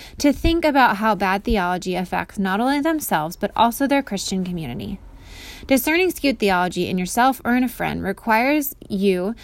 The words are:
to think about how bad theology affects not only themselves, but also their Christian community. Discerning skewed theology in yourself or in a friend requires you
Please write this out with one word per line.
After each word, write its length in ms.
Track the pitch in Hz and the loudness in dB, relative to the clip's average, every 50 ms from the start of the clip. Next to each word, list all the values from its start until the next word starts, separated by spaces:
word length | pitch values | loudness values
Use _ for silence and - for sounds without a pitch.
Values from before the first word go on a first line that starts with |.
| - - - - | -20 -18 -8 0
to 140 | - 294 | 2 2
think 320 | 269 - - 330 330 339 320 | 2 4 2 2 2 4 2
about 340 | 311 269 277 247 214 214 196 | 4 4 6 4 4 4 2
how 180 | 220 220 208 | 2 0 2
bad 260 | 180 202 190 190 208 | 2 0 0 0 0
theology 540 | - - 226 208 175 175 180 180 175 185 180 | 0 0 0 0 2 0 -2 -2 -2 -4 -4
affects 420 | 175 180 - - 175 170 - - - | -4 -4 -2 -4 -4 -4 -6 -4 -4
not 220 | 190 190 185 202 | -2 0 0 0
only 200 | 240 262 285 294 | 0 0 0 0
themselves, 540 | 277 320 330 311 285 - 202 160 151 165 180 | 0 0 -2 -2 -2 0 0 0 0 -2 -4
but 160 | - - - - | -4 -6 -4 2
also 320 | - 220 233 220 - 277 247 | 2 2 2 2 0 0 2
their 120 | 277 277 | 2 0
Christian 440 | 269 - 202 190 - - 202 185 185 | 0 -2 -6 -6 -6 -4 -4 -4 -4
community. 560 | 180 175 170 160 120 120 - 104 - 196 - - - - - - - - - - - - - - | -4 -6 -6 -6 -8 -8 -8 -8 -8 -10 -12 -14 -20 -20 -20 -20 -20 -20 -18 -18 -18 -18 -18 0
Discerning 460 | - 269 262 - 302 311 339 381 359 | 2 2 2 2 2 2 2 2 0
skewed 260 | 320 - - 277 247 - | 0 0 0 -2 0 2
theology 500 | 220 196 185 180 180 180 175 180 175 - | 0 2 2 2 0 0 -2 -2 -2 -2
in 100 | - 180 | -2 -2
yourself 440 | 180 175 - 233 240 269 254 - - | -2 -2 2 4 4 4 2 0 -2
or 120 | 233 240 | 0 2
in 80 | 254 254 | 2 0
a 40 | 240 | -2
friend 360 | - - 175 156 151 165 170 | -2 -4 -4 -4 -4 -4 -4
requires 720 | 185 190 - - 240 220 220 247 269 294 302 277 - - - - - | -6 -6 -6 0 0 2 2 2 2 2 0 -2 -4 -10 -14 -12 -8
you 460 | 208 190 196 202 185 180 180 202 233 - | -4 0 2 2 2 2 -2 -4 -6 -8